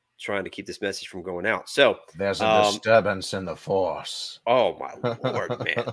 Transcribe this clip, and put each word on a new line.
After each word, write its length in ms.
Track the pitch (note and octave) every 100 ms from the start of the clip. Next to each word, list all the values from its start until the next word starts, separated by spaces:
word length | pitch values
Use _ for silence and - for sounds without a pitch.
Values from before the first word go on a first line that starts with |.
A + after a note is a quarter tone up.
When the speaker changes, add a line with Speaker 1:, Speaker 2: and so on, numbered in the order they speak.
| _ _
Speaker 1:
trying 240 | - G2+
to 60 | F2+
keep 140 | -
this 160 | F#2 F2+
message 280 | G2+ F#2+ -
from 160 | F#2+
going 200 | F2 F2
out. 240 | F#2+ G2 -
So, 300 | - C3+ G2 - -
Speaker 2:
There's 240 | G2 G2
a 60 | A2
Speaker 1:
um, 240 | G#2+ G#2
Speaker 2:
disturbance 600 | G2+ G#2+ A2+ G2+ F#2+ F#2
in 120 | G2 F#2
the 100 | D#2+
force. 840 | - G2 F2+ D2 - - - - -
Speaker 1:
Oh, 320 | B2+ G#2 -
my 380 | C#2 - B2 A#2
Lord, 340 | B2+ B2 F2+ B2
man. 340 | A#2+ - A#2